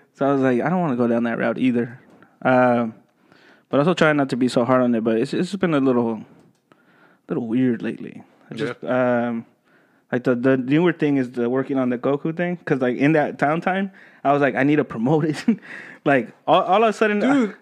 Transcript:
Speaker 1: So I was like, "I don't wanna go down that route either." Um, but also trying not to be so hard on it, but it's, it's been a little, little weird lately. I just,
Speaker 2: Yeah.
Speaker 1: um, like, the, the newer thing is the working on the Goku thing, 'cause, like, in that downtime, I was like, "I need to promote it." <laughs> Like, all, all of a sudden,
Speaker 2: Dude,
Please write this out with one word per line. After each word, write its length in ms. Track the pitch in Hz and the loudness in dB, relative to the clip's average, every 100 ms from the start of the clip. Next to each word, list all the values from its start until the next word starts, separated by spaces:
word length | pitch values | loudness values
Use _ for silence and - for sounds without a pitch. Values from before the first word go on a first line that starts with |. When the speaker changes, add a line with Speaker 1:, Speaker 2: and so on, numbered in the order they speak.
| _ - | _ -4
Speaker 1:
So 120 | 139 | -2
I 40 | |
was 80 | 139 | 2
like, 180 | 131 123 | 2 0
"I 80 | 147 | 0
don't 120 | 185 | -2
wanna 160 | 170 123 | -2 0
go 100 | 120 | 0
down 160 | 117 | 0
that 160 | 117 113 | -2 -2
route 180 | 120 113 | -4 0
either." 400 | 131 120 120 - _ - _ _ | 0 0 -4 -10 _ -20 _ _
Um, 520 | 127 127 127 120 113 110 _ _ _ _ _ _ - | 2 4 4 2 -2 -8 _ _ _ _ _ _ -4
but 100 | 131 | 0
also 140 | 156 | 2
trying 240 | 170 156 147 | 2 2 2
not 100 | 139 | 0
to 40 | 127 | 0
be 120 | 127 | 0
so 160 | 131 117 | 2 2
hard 160 | 127 | 2
on 100 | 123 | 2
it, 80 | 117 | 0
but 140 | 113 113 | 0 0
it's, 160 | 135 | -2
it's 220 | - 180 196 | -2 -4 -2
been 180 | 180 | -2
a 60 | 147 | 0
little, 460 | 135 123 117 110 - - _ _ _ _ _ _ _ _ - | 2 0 0 -4 -12 -20 _ _ _ _ _ _ _ _ -8
little 180 | 165 117 | -6 -2
weird 340 | 120 127 113 | 0 0 -2
lately. 400 | - - - - - _ - | -6 -8 -14 -16 -20 _ -16
I 40 | 110 | -8
just, 200 | 113 123 | -8 -6
Speaker 2:
Yeah. 440 | - 127 123 120 120 | -4 0 2 0 -2
Speaker 1:
um, 180 | 117 - _ _ _ _ _ - | -6 -10 _ _ _ _ _ -8
like, 140 | - 127 | -4 0
the, 100 | 120 | 0
the 220 | 131 135 | 2 2
newer 360 | 127 147 175 | 2 2 2
thing 240 | 160 147 139 | 0 0 0
is 140 | 123 | -2
the 180 | 123 120 | -2 -2
working 300 | 131 135 135 | -2 -2 -2
on 100 | 127 | -2
the 80 | 120 | -2
Goku 380 | 127 143 160 160 | -2 -2 -4 -4
thing, 220 | 175 175 - | -6 -6 -4
'cause, 160 | 143 | 0
like, 160 | 127 120 | 0 0
in 160 | 143 | 2
that 260 | 156 127 - | 2 0 0
downtime, 500 | 143 165 190 190 196 - - _ | -2 0 -2 -2 -4 -10 -20 _
I 80 | 139 | 0
was 100 | 143 | 2
like, 120 | 139 120 | 2 2
"I 80 | |
need 120 | 139 147 | 2 2
to 60 | |
promote 420 | 135 117 120 156 156 | 0 -2 0 0 0
it." 180 | 143 - | -2 -2
<laughs> 120 | 202 - - - - 156 | -2 -4 -18 -18 -4 2
Like, 280 | 139 110 - - | 2 0 -6 2
all, 160 | 165 | 2
all 200 | 160 196 | 4 2
of 60 | 226 | 2
a 20 | |
sudden, 300 | 202 214 208 | 2 0 2
Speaker 2:
Dude, 340 | 254 285 214 - | 2 2 0 -2